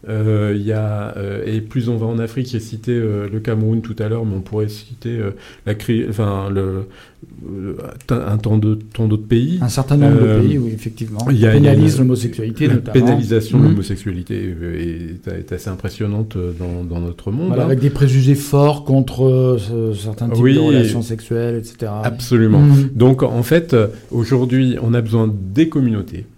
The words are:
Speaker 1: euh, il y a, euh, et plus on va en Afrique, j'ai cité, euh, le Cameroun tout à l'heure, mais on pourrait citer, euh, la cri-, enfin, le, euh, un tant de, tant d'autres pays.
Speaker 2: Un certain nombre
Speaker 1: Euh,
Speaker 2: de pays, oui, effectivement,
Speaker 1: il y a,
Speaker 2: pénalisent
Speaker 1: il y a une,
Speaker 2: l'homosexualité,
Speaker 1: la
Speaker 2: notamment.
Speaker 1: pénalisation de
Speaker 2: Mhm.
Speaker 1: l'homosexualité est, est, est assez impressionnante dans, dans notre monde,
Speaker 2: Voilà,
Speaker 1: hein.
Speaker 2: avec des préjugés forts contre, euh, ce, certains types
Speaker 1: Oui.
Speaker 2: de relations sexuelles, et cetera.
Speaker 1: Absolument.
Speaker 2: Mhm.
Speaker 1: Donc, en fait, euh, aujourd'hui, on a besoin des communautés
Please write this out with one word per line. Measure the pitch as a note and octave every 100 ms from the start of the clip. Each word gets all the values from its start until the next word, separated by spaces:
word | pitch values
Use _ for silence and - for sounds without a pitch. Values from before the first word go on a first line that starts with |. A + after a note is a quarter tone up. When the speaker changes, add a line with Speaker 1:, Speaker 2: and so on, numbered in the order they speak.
| -
Speaker 1:
euh, | G#2+ G#2+ G#2+ G#2 G#2
il |
y | G#2
a, | G#2+ G#2+ G#2 G#2 -
euh, | G2 G2+ G#2
et | A2
plus | A2 C3 A#2
on | A#2
va | A2+
en | A#2
Afrique, | A2+ A#2+ B2+
j'ai | A2+
cité, | G#2+ A2 A2+
euh, | A#2+ A2+ G#2 G2+
le | G#2+
Cameroun | G#2+ A2 A2 A2+
tout | A2 G#2+
à | G#2+
l'heure, | A2+
mais | A2 G2
on |
pourrait | F#2+ G#2+ G#2+
citer, | G#2+ - - A#2 A#2
euh, | G2+ - - - -
la |
cri-, | G#2+ - A2+ -
enfin, | A2 G#2 G2 G2
le, | G2 F#2+ F#2+ F#2+ - - _ - - -
euh, | F#2+ F#2+ - - - -
un | A#2+ - G#2+
tant | G#2+ G#2+
de, | G#2+ G#2+
tant | - - A2
d'autres | A2 G#2+
pays. | A#2 C3 F3+
Speaker 2:
Un | B2
certain | - C3 C#3+
nombre | C#3+ A2
Speaker 1:
Euh, | A#2 A2
Speaker 2:
de | -
pays, | C#3+
oui, | A#2
effectivement, | G#2+ A2+ G#2+ A2 G#2+ B2
Speaker 1:
il | B2+
y | A2+
a, |
Speaker 2:
pénalisent | A2 C#3+ C#3
Speaker 1:
il |
y | D#3
a |
une, | C#3
Speaker 2:
l'homosexualité, | B2+ B2 A#2 - A2 A2+ D3
Speaker 1:
la |
Speaker 2:
notamment. | A#2+ -
Speaker 1:
pénalisation | B2+ A#2+ A#2 G#2+ A2+ G#2+ C3+
de |
Speaker 2:
Mhm. | G#2+
Speaker 1:
l'homosexualité | G2+ F2+ F#2+ - F2+ F2 G#2
est, | G2 E2 F2 E2+ E2+ E2 E2+ F2 -
est, | F2+
est | F2+
assez | F2+ -
impressionnante | F#2 G2 - G#2 G#2 A2 G2
dans, | F2+ E2+ F2+ F2
dans | F2 E2+
notre | F2 E2+ -
monde, | A#2 F3
Speaker 2:
Voilà, | E3+
Speaker 1:
hein. | C#3
Speaker 2:
avec | C3+
des | C#3
préjugés | - C#3 C3 C3 C#3
forts | - C#3+ C#3+ D3
contre, | - C3+ C3 B2
euh, | C3 B2+ B2+ B2
ce, | G2 A#2 A2+ G#2
certains | G#2+ G#2 A#2
types | A#2
Speaker 1:
Oui. | B2+
Speaker 2:
de | C#3+
relations | D#3 C3+ A2+ A2+
sexuelles, | A2+ A2+ - A#2 A#2+ A#2
et |
cetera. | A2 - A2 G#2 A2
Speaker 1:
Absolument. | A2+ - A#2+ A2 D3
Speaker 2:
Mhm. | D3 C#3 C3+
Speaker 1:
Donc, | B2+ B2 C3
en | C3 A#2+
fait, | A#2 D#3+ E3
euh, | B2 - - -
aujourd'hui, | A#2+ A2+ B2+ B2 B2+ B2+ A#2+
on | A2+
a | A#2+
besoin | A2 A2+ A2 G#2 F#2+
des | G#2+ D#3+
communautés | D3+ B2+ G#2 F2+ F2 -